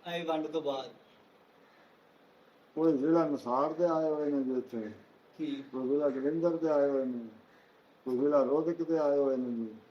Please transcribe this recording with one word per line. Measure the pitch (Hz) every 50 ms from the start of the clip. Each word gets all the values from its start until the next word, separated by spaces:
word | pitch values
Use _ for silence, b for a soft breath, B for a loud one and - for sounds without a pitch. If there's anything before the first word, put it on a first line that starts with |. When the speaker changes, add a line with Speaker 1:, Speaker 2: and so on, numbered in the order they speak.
| -
Speaker 1:
ਆਏ | 175 170 170 165
ਵੰਡ | 160 160 156 156
ਤੋਂ | 151 160 160
ਬਾਅਦ। | 143 143 135 131 123 120 - - - - - - - _ _ _ _ _ _ _ - _ - - - _ - _ _ _ _ _ _ _ _ - - - _ _ _ _ _
Speaker 2:
ਕੋਈ | 151 160 165 151
ਜ਼ਿਲ੍ਹਾ | 127 135 160 165 170 160
ਨਸਾਰ | 151 143 127 - 120 123 135 143 156 160
ਦੇ | 160 175
ਆਏ | 170 160 160 160 156
ਹੋਏ | 151 147 151 147
ਨੇ | 143 139 131
ਜੀ | 127 131
ਇੱਥੇ। | 127 123 - 120 113 107 110 110 - - - - - _ - -
Speaker 1:
ਠੀਕ। | - 156 147 139 135 - -
Speaker 2:
ਕੋਈ | 123 131 127
ਜ਼ਿਲ੍ਹਾ | 127 143 147 147 143
ਜਲੰਧਰ | 131 135 131 147 160 165 165 175 165
ਦੇ | 160 165
ਆਏ | 156 151 143 139 143
ਹੋਏ | 139 135 131
ਨੇ। | 127 123 120 117 110 107 - - b b b b b b b b _ _ _ _
ਕੋਈ | 127 127
ਜ਼ਿਲ੍ਹਾ | 123 139 147 147 143 131
ਰੋਹਤਕ | 123 139 156 160 170 165 165 165
ਦੇ | 156 165
ਆਏ | 160 151 143 143
ਹੋਏ | 143 139 135 131
ਨੇ | 127 127 123
ਜੀ। | 120 113 113 110 110 110 - -